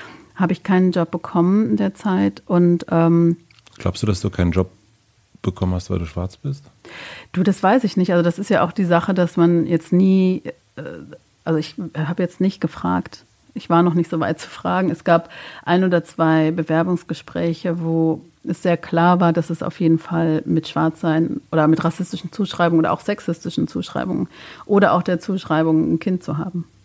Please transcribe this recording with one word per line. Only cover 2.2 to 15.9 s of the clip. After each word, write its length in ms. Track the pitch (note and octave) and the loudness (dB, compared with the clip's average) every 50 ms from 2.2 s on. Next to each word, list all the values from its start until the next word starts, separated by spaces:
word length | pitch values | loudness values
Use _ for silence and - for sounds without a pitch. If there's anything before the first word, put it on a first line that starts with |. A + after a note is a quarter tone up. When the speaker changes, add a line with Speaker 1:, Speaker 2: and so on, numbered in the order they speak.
| G3+ G3+ G3 - - | 0 0 -2 -4 -6
Speaker 1:
und, 400 | - G3+ F3 F3 F3 F3 E3+ - - | -2 2 4 4 4 4 2 0 0
ähm, 460 | - E3 E3 E3+ E3+ E3+ E3+ E3+ E3+ - _ _ _ _ _ - - | 0 2 4 4 4 4 4 2 2 0 _ _ _ _ _ -20 -10
Speaker 2:
Glaubst 260 | - - G2 F#2 - - | -4 -2 -2 -2 0 0
du, 40 | |
dass 140 | G#2+ G2+ F2+ | 0 0 0
du 80 | - G2 | -2 -4
keinen 240 | - - F2+ F2 E2+ | 0 0 0 2 2
Job 180 | F#2+ F#2 - _ _ _ _ _ _ _ _ _ _ _ _ _ - | 2 0 -2 _ _ _ _ _ _ _ _ _ _ _ _ _ -6
bekommen 320 | - F#2+ F2+ - F#2+ F#2 F#2 | -6 -6 -4 -2 -2 -2 -2
hast, 160 | F2+ - - | -2 -4 -4
weil 100 | F#2+ F2+ | -4 -4
du 80 | E2+ | -4
schwarz 300 | E2 - F2 F2+ F#2 - | -4 -6 -6 -8 -8 -8
bist? 280 | - - C#3+ C#3 - - - _ _ - - - - - - - - - _ - | -10 -8 -8 -8 -10 -12 -20 _ _ -20 -20 -20 -18 -18 -18 -18 -20 -16 _ -2
Speaker 1:
Du, 100 | F3+ F#3 | 0 0
das 200 | G3+ F#3+ - - | 0 0 2 2
weiß 220 | F#3+ G#3+ C4 B3+ | 4 4 4 2
ich 120 | G3 - | 2 0
nicht. 160 | F#3+ F3+ F3 F3+ | 0 0 2 2
Also 100 | F3 E3+ | 2 2
das 160 | F3 E3+ - | 2 0 -2
ist 120 | G3+ - | -2 0
ja 120 | G#3 - C#3+ | 2 2 2
auch 100 | E3 - | 0 0
die 120 | - F#3+ | -2 0
Sache, 300 | E3+ F3 E3+ E3 - F#3+ | 2 2 2 2 2 0
dass 240 | F#3 F3+ E3+ - - | 2 0 0 2 4
man 280 | E3+ E3+ F3 E3+ D#3+ | 4 4 4 4 2
jetzt 240 | - F3 E3 - - | 2 0 -2 0 2
nie, 520 | - F3+ F#3+ F#3+ F#3+ F#3+ F#3 F#3 F#3 - - - - _ _ _ - | 2 4 4 6 4 4 4 2 0 -2 -4 -12 -16 _ _ _ -16
äh, 60 | - D#3 - - E3 C#3 B2 - - _ _ _ _ - | -14 -14 -12 -12 -14 -16 -18 -20 -20 _ _ _ _ -4
also 140 | E3 D#3+ D#3 | -2 -2 -2
ich 180 | D#3 - - - F#3 D#3+ - | -2 -4 -8 -10 -10 -8 -6
habe 260 | - D#3 C#3+ F3 - F3+ | -6 -4 -4 -2 -4 -4
jetzt 200 | F3 - - F#3 | -4 -2 0 0
nicht 180 | F#3+ - - | 0 0 -2
gefragt. 640 | - D#3+ - - - F3+ F3+ F3+ E3+ - - - _ _ _ _ _ _ - | -6 -6 -6 -4 -4 -2 -2 -2 -4 -6 -12 -20 _ _ _ _ _ _ -14
Ich 140 | G3+ - - | -12 -4 0
war 140 | F3 E3+ F3 | 2 2 4
noch 120 | F3+ D#3+ | 4 2
nicht 140 | F3+ E3 - | 0 0 -2
so 120 | - E3 | -2 -4
weit 180 | D3 G2 D#3+ - | -2 -2 -4 -6
zu 100 | - - | -8 -16
fragen. 420 | - - - F3 F3+ F#3 F#3 F3+ | -14 -8 -4 -2 -2 0 0 -2
Es 120 | E3 - - | -4 -2 2
gab 260 | - E3+ E3 E3 - - - - - - - - | 2 2 2 2 -2 -18 -20 -20 -20 -20 -10 -4
ein 180 | - F3 F#3 F#3+ | 0 2 2 2
oder 220 | F#3 | 4